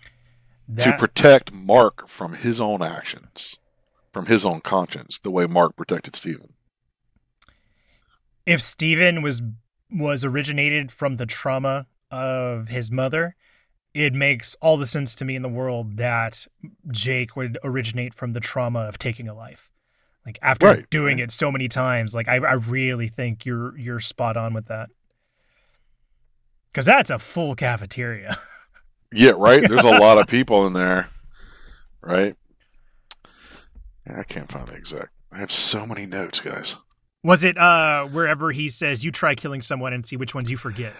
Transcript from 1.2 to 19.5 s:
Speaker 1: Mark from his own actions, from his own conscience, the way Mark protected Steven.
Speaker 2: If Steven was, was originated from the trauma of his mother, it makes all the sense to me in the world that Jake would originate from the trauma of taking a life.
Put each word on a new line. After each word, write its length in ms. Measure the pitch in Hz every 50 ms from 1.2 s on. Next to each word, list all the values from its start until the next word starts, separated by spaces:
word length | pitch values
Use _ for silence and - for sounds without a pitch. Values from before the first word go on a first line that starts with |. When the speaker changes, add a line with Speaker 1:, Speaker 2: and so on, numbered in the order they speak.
| - 147 135 131 - - 101
Speaker 1:
Mark 540 | 95 95 95 107 127 117 101 - - -
from 260 | - - - 92 85 85
his 260 | - - 120 117 117
own 220 | 113 107 104 95
actions, 760 | 85 80 85 - - - - - _ - - - - - - _ _ _ _ _ _ _ _ _ _ _
from 140 | - 98 87
his 180 | 95 113 104 95
own 160 | 98 82 80
conscience, 580 | - - 98 95 90 - - - - - - -
the 120 | - 101
way 140 | 92 90 87
Mark 300 | 85 85 87 87 80 -
protected 400 | - 85 - 90 80 - - -
Steven. 380 | - - 85 78 67 - - _ _ _ _ _ _ _ _ _ _ _ _ _ _ _ _ _ _ _ _ _ _ _ _ _ _ _ _ _ _ _ _ _ _ _ _ _ _ -
Speaker 2:
If 160 | 180 170 139
Steven 600 | - - - - 156 160 160 156 180 180 170 165
was, 200 | 147 147 127 120 120 110 110 - _ _ _ _ _ -
was 340 | 233 170 151 147 143 131 131
originated 640 | 135 127 147 143 147 147 143 143 147 147 151 139 123
from 240 | - - 151 139 131
the 100 | 117 127
trauma 600 | 117 - - - 143 131 131 135 135 135 139 135 _ _ _ _ -
of 560 | 139 131 131 131 131 131 127 123 120 117 113 110
his 220 | 120 127 117 110
mother, 440 | 120 131 131 135 156 156 165 175 - _ _ _ _ _ _ _ _ _ _ _ -
it 200 | 147 151 143 127
makes 420 | 139 139 143 139 117 - - - -
all 160 | - 160 156
the 100 | 143 143
sense 280 | 120 - 151 139 127 -
to 100 | - 139
me 100 | 131 131
in 60 | 131
the 80 | 127 127
world 480 | 117 123 131 127 123 117 113 107 104
that 500 | 107 120 123 120 117 113 113 - - - - _ _ - - _ _ - 156
Jake 440 | 120 107 110 131 131 127 123 117 -
would 220 | 135 127 120 113 - -
originate 500 | 139 127 135 117 113 110 123 123 123 -
from 180 | - 131 120
the 80 | 113 120
trauma 420 | - - - 131 123 120 120 117
of 160 | 113 107 101
taking 300 | - - 127 113 - 117
a 60 | 110 107
life. 360 | 110 113 -